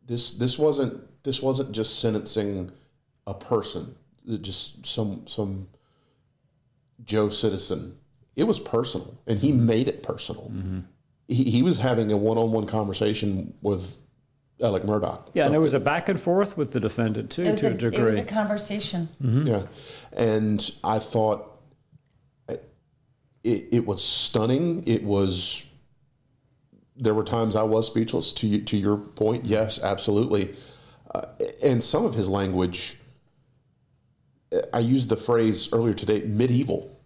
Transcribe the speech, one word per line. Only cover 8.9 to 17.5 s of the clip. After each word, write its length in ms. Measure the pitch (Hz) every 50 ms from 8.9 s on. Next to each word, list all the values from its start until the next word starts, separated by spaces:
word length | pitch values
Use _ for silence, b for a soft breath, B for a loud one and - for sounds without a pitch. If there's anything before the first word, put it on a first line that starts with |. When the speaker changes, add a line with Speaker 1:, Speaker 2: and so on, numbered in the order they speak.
| - 92 - - - - _ -
Speaker 1:
and 120 | 113 101
he 120 | 101 147
Speaker 2:
Mm-hmm. 140 | 143 - 117
Speaker 1:
made 220 | 117 113 110 131 -
it 160 | - - -
personal. 400 | - - - - - - - -
Speaker 2:
Mm-hmm. 360 | - 107 98 98 95 95 92 92 - _ _ _ _ _ _ _ -
Speaker 1:
He, 140 | 123 120 131
he 180 | 120 110 120 135
was 160 | 180 175 -
having 320 | - 131 123 113 113 104
a 60 | 107 101
one-on-one 500 | 104 110 113 113 117 113 110 113 107 -
conversation 840 | - 110 107 101 95 - 113 107 110 - - 104 98 95 - - - -
with 400 | - 101 101 90 90 90 - - - _ _ _ _ _ _ _ _ _ _ _
Alec 220 | 123 117 101 92 95
Murdaugh. 380 | 101 107 104 - 82 82 - - - -
Speaker 2:
Yeah, 120 | 175 147
and 80 | 139 147
there 80 | 156
was 120 | 160 147 131
a 40 | 135
Speaker 1:
Up 60 | -
there. 100 | 139 147
Speaker 2:
back 160 | 170 - -
and 100 | 196 151
forth 380 | - 170 175 190 202 196 - -
with 140 | 147 -
the 80 | - 127
defendant, 500 | 101 110 - - 117 110 107 113 110 107
too, 120 | - - 175
Speaker 3:
It 80 | 175